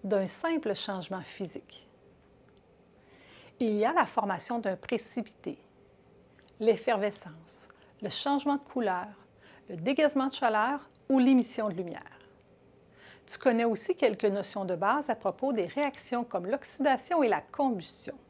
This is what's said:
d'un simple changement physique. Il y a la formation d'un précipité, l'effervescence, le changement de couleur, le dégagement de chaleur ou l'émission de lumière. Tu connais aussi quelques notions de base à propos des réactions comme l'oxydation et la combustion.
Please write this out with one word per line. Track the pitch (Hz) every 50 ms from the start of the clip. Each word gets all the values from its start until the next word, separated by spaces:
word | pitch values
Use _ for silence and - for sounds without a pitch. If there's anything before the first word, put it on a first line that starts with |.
d'un | - 196 214 196 190
simple | 175 - - - 330 330 311 311 220 202
changement | - - - 196 185 165 - 190 185
physique. | 165 - - - 196 165 - - - - - - - _ _ _ _ - - _ _ _ _ _ _ _ _ - _ _ _ _ _ _ _ _ _ _ - - - - - - - - _ _
Il | 247 220 214
y | 208 208
a | 247
la | 320 349 277
formation | - - 240 214 202 185 170 - - 240 233
d'un | 220 202 190
précipité, | 180 - - 247 214 220 - - 247 220 - - _ - - - - - _ _ - - _ _ _ _ - - - _ _ _ - - - _ _
l'effervescence, | 214 226 208 - - - 233 196 202 208 202 - - 175 156 165 - - - - - - - _ - - _ _
le | - 196
changement | - - - 277 285 277 277 285 285
de | 285
couleur, | - - - - 339 196 185 180 190 208 208 - - _ _ _ - - - - - -
le | 196
dégagement | 165 165 240 277 320 311 294 294 277 262 269
de |
chaleur | 262 - 269 233 214 214 214 247 277 285 - - _ - - _
ou | 269 262
l'émission | 247 262 269 254 240 240 - - 220 208
de | 180
lumière. | 170 185 170 160 - - - - - - - - - _ _ - _ _ - - - - _ - - - - - - _
Tu | - -
connais | - - 269 233 226 233
aussi | 233 220 202 - - 359
quelques | - 302 240 196 - -
notions | 208 196 202 190 - - 208 196
de | 180 185
base | 160 196 202 240 294 277 -
à | 226
propos | 214 - 196 - - - 277
des | 269 220 175
réactions | 165 - 277 294 277 277 - - - 247 240 240
comme | 240 - 185 175
l'oxydation | 190 240 285 - - - - 269 285 262 262 - - 349 330
et | 285 226
la | 190 151
combustion. | - - - - 285 269 233 185 160 - - - - - - - -